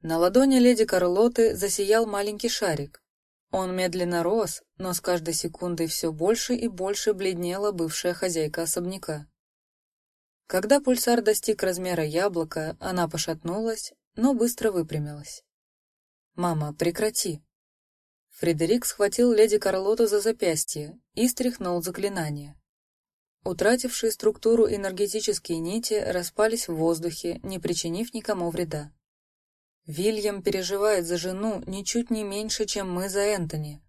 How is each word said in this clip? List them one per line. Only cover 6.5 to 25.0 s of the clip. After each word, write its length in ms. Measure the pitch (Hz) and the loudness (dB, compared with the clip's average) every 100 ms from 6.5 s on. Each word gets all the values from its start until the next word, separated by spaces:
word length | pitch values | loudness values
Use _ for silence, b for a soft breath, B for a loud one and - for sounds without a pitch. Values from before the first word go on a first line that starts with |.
и 140 | 247 233 | -2 -2
больше 440 | 185 190 202 - | -4 -4 -2 0
бледнела 580 | 196 190 175 175 185 208 | 0 -2 -2 -4 -2 -2
бывшая 440 | 185 165 - 180 | -2 -4 -2 -4
хозяйка 480 | 175 185 165 151 160 | -2 -2 -2 -2 -2
особняка. 640 | 165 - 175 190 - 151 147 _ _ _ _ _ _ _ _ _ _ _ _ | -2 -2 -4 -6 -8 -8 -10 _ _ _ _ _ _ _ _ _ _ _ _
Когда 340 | 185 208 277 | -2 4 2
пульсар 400 | 285 247 - 240 | 4 0 2 2
достиг 420 | 214 214 - 214 | 4 0 0 0
размера 400 | 190 175 185 180 | 0 -2 -2 -2
яблока, 760 | 151 160 202 170 160 160 156 160 | 0 0 0 -2 -4 -6 -6 -8
она 280 | 190 180 165 | -4 -2 -2
пошатнулась, 840 | 160 - 160 165 185 226 220 - _ _ - | -2 -4 -4 -4 -4 -4 -6 -10 _ _ 0
но 160 | 247 | 2
быстро 380 | 254 233 - 226 | 4 2 2 0
выпрямилась. 760 | 185 156 156 147 147 147 - _ _ _ _ _ _ _ _ _ | 0 -2 -4 -6 -10 -14 -18 _ _ _ _ _ _ _ _ _
«Мама, 380 | - 175 160 147 | -4 -2 0 -4
прекрати!» 680 | 151 165 170 214 220 190 151 _ _ _ _ _ _ _ _ _ | 0 -2 2 -2 0 -4 -6 _ _ _ _ _ _ _ _ _
Фредерик 560 | - 170 156 165 240 - | -4 0 2 2 2 0
схватил 480 | - 202 - 240 | 0 0 4 4
леди 240 | 214 220 208 | 6 6 4
Карлоту 480 | 196 190 196 226 226 | 2 0 0 2 4
за 160 | 208 | 2
запястье 760 | 214 226 180 156 - 151 147 175 _ | 0 0 0 0 -4 -6 -8 -12 _
и 160 | - 247 | 0 0
стряхнул 540 | - 254 240 185 175 | 2 -2 -2 -2 -2
заклинание. 720 | 170 180 196 190 156 147 143 147 _ _ _ _ _ _ _ _ | -4 -4 -4 -4 -4 -6 -10 -20 _ _ _ _ _ _ _ _
Утратившие 680 | 185 175 196 247 254 - 226 | -8 2 4 4 0 -2 -2
структуру 560 | - 214 208 220 233 214 | 2 0 2 4 6 4
энергетические 880 | 202 196 185 | 2 -2 -2